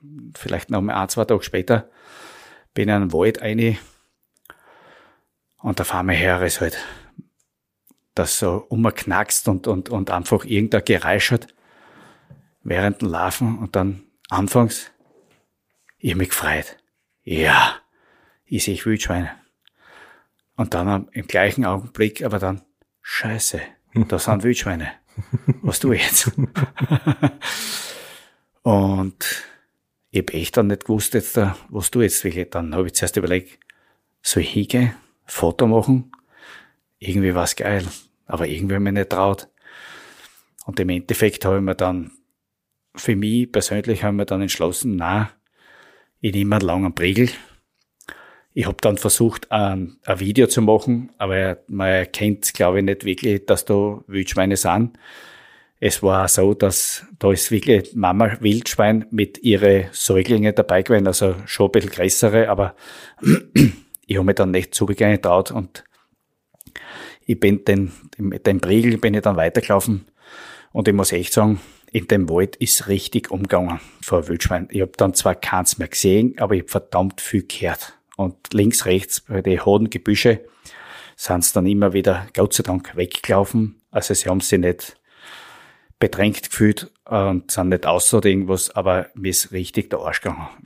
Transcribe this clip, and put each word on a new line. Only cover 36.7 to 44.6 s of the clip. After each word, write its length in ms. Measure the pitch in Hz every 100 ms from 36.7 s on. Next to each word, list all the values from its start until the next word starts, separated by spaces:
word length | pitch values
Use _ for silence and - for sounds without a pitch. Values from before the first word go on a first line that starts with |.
| _ _ _
irgendwie 360 | 95 95 95 87
war's 200 | 85 -
geil, 300 | - 101 90 - _ _ -
aber 220 | 82 82
irgendwie 280 | 80 95 98
hab 40 |
ich 20 |
mich 100 | 101
nicht 160 | 98 95
traut. 400 | 92 98 98 - _ _ - - - - - - _ _ _ -
Und 140 | 95
im 100 | 90
Endeffekt 560 | 90 - - 107 - 95
hab 100 | 98
ich 60 |
mir 140 | 95 92
dann, 360 | 92 90 80 _ _ _ _ _ _ _ _ -
für 200 | - 101
mich 360 | 104 117 120
persönlich 520 | 107 - 104 117 107
hab 80 | 107
ich 60 | 101
mir 80 | 101
dann 160 | 98
entschlossen, 540 | 98 -